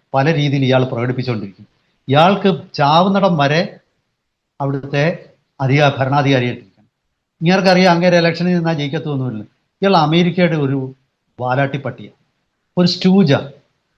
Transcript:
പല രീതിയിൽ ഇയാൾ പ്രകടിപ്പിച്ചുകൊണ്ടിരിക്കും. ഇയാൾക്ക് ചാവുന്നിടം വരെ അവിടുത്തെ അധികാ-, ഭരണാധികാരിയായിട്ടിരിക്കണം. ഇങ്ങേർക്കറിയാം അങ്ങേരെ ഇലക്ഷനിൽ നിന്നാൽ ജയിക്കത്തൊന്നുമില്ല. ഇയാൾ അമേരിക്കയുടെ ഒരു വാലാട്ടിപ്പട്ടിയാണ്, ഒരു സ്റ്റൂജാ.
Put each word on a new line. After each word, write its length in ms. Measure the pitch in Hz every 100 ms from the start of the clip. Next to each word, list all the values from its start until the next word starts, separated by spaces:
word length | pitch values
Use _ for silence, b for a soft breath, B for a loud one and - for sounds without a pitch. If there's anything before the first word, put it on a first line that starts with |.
| _
പല 200 | 135 160
രീതിയിൽ 320 | 151 143 143 131
ഇയാൾ 180 | 131
പ്രകടിപ്പിച്ചുകൊണ്ടിരിക്കും. 840 | 127 117 120 127 123 110 98 - 104 _ _ _ -
ഇയാൾക്ക് 500 | 143 175 202 196 156 -
ചാവുന്നിടം 640 | - 143 160 196 196 175 165
വരെ 420 | 139 151 202 - _ _ _ _ _ _ _ -
അവിടുത്തെ 640 | 139 139 139 143 156 175 - _ _ -
അധികാ-, 320 | 127 139 143 -
ഭരണാധികാരിയായിട്ടിരിക്കണം. 880 | 131 143 139 135 123 98 - _ _ _ _ _ _ -
ഇങ്ങേർക്കറിയാം 520 | 165 196 190 185 185
അങ്ങേരെ 240 | 170 180 175
ഇലക്ഷനിൽ 380 | 170 165 175 180
നിന്നാൽ 180 | 165
ജയിക്കത്തൊന്നുമില്ല. 680 | 160 143 156 147 135 131 107 107 _ _ -
ഇയാൾ 160 | 196 185
അമേരിക്കയുടെ 580 | 151 165 180 180 175 156
ഒരു 380 | 139 135 131 - _ _ _ -
വാലാട്ടിപ്പട്ടിയാണ്, 760 | 123 127 139 147 123 - 104 _ _ _ _ _ _ -
ഒരു 100 | 175
സ്റ്റൂജാ. 600 | - 185 190 165 127 - - _ _ _